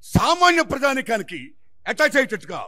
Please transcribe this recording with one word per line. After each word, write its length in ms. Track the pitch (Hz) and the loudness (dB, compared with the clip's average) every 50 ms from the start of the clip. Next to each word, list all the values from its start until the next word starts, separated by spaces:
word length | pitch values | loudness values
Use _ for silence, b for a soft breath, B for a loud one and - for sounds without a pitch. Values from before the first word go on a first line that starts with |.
| - - - | -18 0 0
సామాన్య 460 | - 226 247 339 349 359 349 339 339 311 - 277 | 2 4 4 2 4 4 4 4 4 0 -2 -4
ప్రజానీకానికి 640 | 277 262 285 269 262 254 - 233 214 190 - 180 147 123 143 - - - - - - - - | -2 0 0 0 -2 -2 -2 -2 -4 -4 -6 -12 -14 -14 -14 -20 -20 -20 -20 -20 -14 -8 -8
అటాచ్ 300 | 214 - 302 294 - 285 | -2 0 0 2 4 2
అయ్యేటట్టుగా 400 | 269 - 220 190 - - 180 143 101 | 0 0 -4 -10 -8 -10 -10 -10 -10